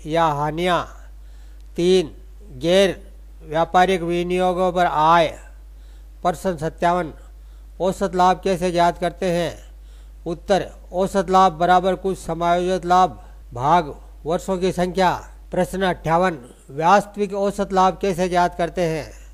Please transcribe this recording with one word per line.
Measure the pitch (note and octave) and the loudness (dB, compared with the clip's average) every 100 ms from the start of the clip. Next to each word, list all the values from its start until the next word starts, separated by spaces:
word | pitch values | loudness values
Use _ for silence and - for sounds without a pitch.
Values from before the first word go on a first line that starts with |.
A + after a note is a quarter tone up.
| D#3+ | -4
या | E3 E3 | 0 0
हानियाँ, | C#3+ D3+ D#3 F3+ E3 A2+ - - - - - - - - - | 0 -4 -2 0 0 -4 -12 -20 -20 -20 -20 -20 -20 -12 -2
तीन, | F3 F#3 D3+ - - - - | 2 2 0 -8 -20 -20 -18
गैर | B2+ D#3 F#3 G3 - - - - - | -6 0 2 2 -2 -12 -20 -20 -18
व्यापारिक | D#3+ D#3 E3+ F#3 F3+ F#3 | -6 -2 2 2 2 0
विनियोगों | E3+ F3 F3 F3+ F#3 F3+ F#3 | -2 -4 -2 0 0 0 0
पर | F3 F3 | 0 0
आय। | D3 D#3 E3+ D3 - - - - - - - - - | 2 4 4 2 -4 -18 -20 -20 -20 -20 -20 -20 -6
प्रश्न | F3 D#3+ F#3+ E3 | -4 -4 -4 -4
सत्तावन, | D#3+ - F3 F3+ D#3+ - - - - - - - | -6 -2 0 0 -4 -10 -20 -20 -20 -20 -16 -6
औसत | F3+ - G3 | -4 -2 -2
लाभ | F#3 F3+ F#3 | 2 2 2
कैसे | F#3+ F3+ F3+ | 0 -2 0
ज्ञात | E3+ E3+ E3+ | 2 2 0
करते | F3 - F#3+ | -4 -4 -2
हैं? | E3+ D#3+ - - - - - - - D#3+ | -2 -4 -6 -18 -20 -20 -20 -20 -14 -10
उत्तर, | D#3+ - F#3 - - - | -6 0 0 -2 -12 -8
औसत | F3+ F#3+ G3 F3 | -4 -2 -2 2
लाभ | F#3 F#3+ | 4 4
बराबर | D#3 F3 F3+ F#3 F3+ | 2 2 2 2 -2
कुछ | F#3+ F#3 | -4 -6
समायोजित | - E3 E3+ F3 F3+ F#3 F3 | -8 -4 0 0 0 -2 2
लाभ | F3+ F3+ A2+ - - - | 4 2 -2 -20 -20 -14
भाग | A#2+ C3+ F3 D3 - - - | -4 2 2 0 -8 -18 -12
वर्षों | C#3+ F3+ - F#3 | -6 -4 -4 -4
की | F3+ | -2
संख्या। | F3 F#3 F3+ F3+ B2+ - - - | -2 -2 0 0 0 -8 -20 -6
प्रश्न | E3+ F3 F#3 | -4 -2 -2
अट्ठावन, | F#3+ E3+ D#3 E3+ F#3 D3+ A#2+ - - | -2 -2 0 2 0 -2 -12 -20 -14
वास्तविक | C#3 E3 G3+ G3+ G3+ G3+ | -2 4 4 2 -6 -6
औसत | G3 G3+ G3 G3 | -2 -4 -2 -2
लाभ | F#3+ F#3 - | 2 2 0
कैसे | G3 F3 F#3 | -4 -2 0
ज्ञात | F3 F3 | 0 0
करते | F3 E3+ E3+ | 0 -4 -2
हैं? | E3+ D#3+ B2 - - | -2 -4 -8 -16 -20